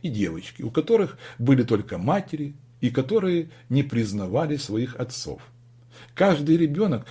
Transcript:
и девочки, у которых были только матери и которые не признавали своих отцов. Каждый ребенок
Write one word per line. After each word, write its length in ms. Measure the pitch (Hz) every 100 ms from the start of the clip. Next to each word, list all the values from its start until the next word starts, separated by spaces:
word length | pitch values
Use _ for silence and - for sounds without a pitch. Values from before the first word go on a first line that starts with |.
и 80 | 175
девочки, 520 | 107 92 80 - -
у 100 | 123
которых 460 | 135 151 226 196 - - -
были 260 | 120 131
только 340 | 117 107 - 90
матери 580 | 101 196 196 151 143 - - -
и 80 | 165
которые 600 | - 135 214 190 175 165 - -
не 140 | 131
признавали 720 | 143 120 107 101 92 113 160 147
своих 400 | - 107 127 -
отцов. 460 | 127 - - - - - - - - - - -
Каждый 420 | 196 156 147 156
ребенок 480 | 160 147 214 127 -